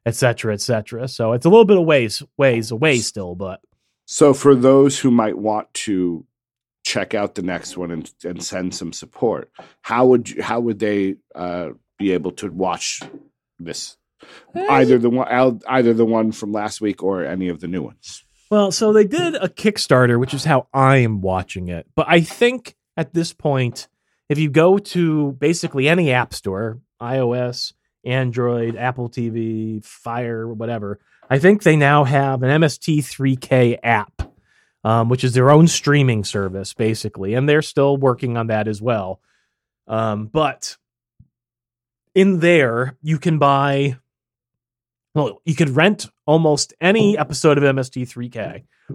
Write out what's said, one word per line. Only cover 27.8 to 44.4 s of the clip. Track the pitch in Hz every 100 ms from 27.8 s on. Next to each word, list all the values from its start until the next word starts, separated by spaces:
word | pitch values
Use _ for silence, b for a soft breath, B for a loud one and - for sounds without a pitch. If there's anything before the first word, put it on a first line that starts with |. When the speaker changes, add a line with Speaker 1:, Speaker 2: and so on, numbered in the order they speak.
| _ _
Speaker 1:
Android, | 120 131 127 117 120 120 117 113
Apple | 123 123 117
T | - 117
V, | 113 113 110 110 110
Fire, | - - 120 120 120 113 117
whatever, | 110 113 117 101 101 b b b
I | 135
think | 185 208
they | 175 156
now | 143 147 131
have | 139 139 131
an | 127
M | 151
S | 160 -
T | - 151
three | 135 - 135 127
K | - 131 123 120
app, | 117 110 101 - - _ _ _ _ _
um, | 107 113 117
which | 123
is | 127
their | 120 127
own | 151 165
streaming | - - 143 131 110
service, | 98 104 95 95 95
basically. | - 113 110 107 - 95 120
And | 143
they're | 151
still | 151 - 139 139
working | 135 120 127 117
on | 113
that | 107 107
as | 104
well. | 117 110 92 95 _ _ _ _ _ _ -
Um, | 110 113 104 107
but | 156 147 131 - - _ _ _ _ _ _ _ _ _ _ _ _ _ 190
in | 190 180
there, | 170 170 127 117 131 -
you | 151 160
can | 170 151
buy, | 143 139 143 139 139 127 _ _ _ _